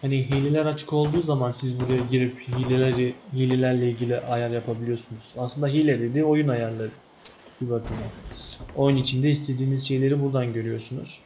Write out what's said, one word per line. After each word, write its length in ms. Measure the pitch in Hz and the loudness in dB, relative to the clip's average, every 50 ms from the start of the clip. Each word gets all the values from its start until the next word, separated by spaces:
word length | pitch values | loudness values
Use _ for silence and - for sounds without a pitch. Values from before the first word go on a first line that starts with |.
Hani 280 | - 135 139 135 127 - | 0 0 0 0 0 2
hileler 360 | 139 139 139 143 147 156 151 | 0 2 2 2 2 2 2
açık 260 | 151 147 147 - - | 0 -2 -2 -4 -2
olduğu 300 | 151 147 151 147 151 175 | 0 2 2 2 2 0
zaman 280 | 165 156 147 135 127 123 | 2 2 0 0 0 0
siz 300 | 123 - 135 127 123 127 | -2 -2 -4 -4 -2 -2
buraya 220 | 127 120 131 127 123 120 | 0 0 2 0 2 2
girip 380 | 131 127 123 123 127 - - - | 2 2 2 2 -2 -6 -8 -6
hileleri, 680 | 123 123 123 123 127 127 131 131 120 120 127 123 123 - - - | -2 -2 0 2 4 4 4 4 4 2 0 0 -2 -6 -12 -8
hilelerle 580 | 131 131 131 127 127 127 127 127 127 123 123 123 | -2 0 2 4 4 4 4 4 4 4 2 0
ilgili 300 | 117 113 123 117 123 - | 0 0 -2 -2 -2 -2
ayar 300 | - 120 123 120 120 120 | -2 -2 -2 -2 0 0
yapabiliyorsunuz. 840 | 117 117 113 123 117 113 117 117 120 117 - - 113 110 - - - 117 | -2 -4 -2 -4 -6 -4 -2 -4 -4 -4 -6 -12 -16 -16 -16 -16 -8 -6
Aslında 280 | 123 123 - 143 143 | -6 -6 -4 -2 -2
hile 340 | 139 135 156 156 151 135 113 | 2 2 4 4 4 4 2
dediği 240 | 117 120 123 147 156 | 0 0 0 2 2
oyun 240 | 151 151 151 151 143 | 4 4 4 4 2
ayarları 420 | 123 117 117 113 113 113 110 107 - - - - - - - - - - - - - - | 2 0 0 -2 -4 -6 -6 -8 -8 -14 -20 -20 -20 -18 -18 -18 -18 -18 -20 -20 -10 -8
bir 100 | 131 120 | -4 -2
bakıma. 300 | 120 117 110 - 113 113 110 110 - - - - - - - - - - - - - | -2 -2 -2 -4 -8 -6 -8 -10 -10 -12 -16 -14 -14 -14 -14 -14 -14 -14 -16 -10 -2
Oyun 200 | 139 139 139 139 | 2 4 4 4
içinde 340 | 131 123 131 135 127 135 151 | 4 2 0 0 2 2 2
istediğiniz 580 | 147 147 - - 131 123 131 135 135 135 135 - | 2 2 0 -4 -4 -2 0 0 0 0 0 0
şeyleri 340 | 135 131 135 139 143 143 | 0 2 2 2 2 2
buradan 300 | 139 139 135 131 123 117 | 0 0 0 0 -2 0
görüyorsunuz. 680 | 113 113 113 113 113 113 - - 127 131 131 135 - - - | -4 -4 -4 -4 -4 -6 -6 -8 -8 -8 -8 -10 -10 -12 -14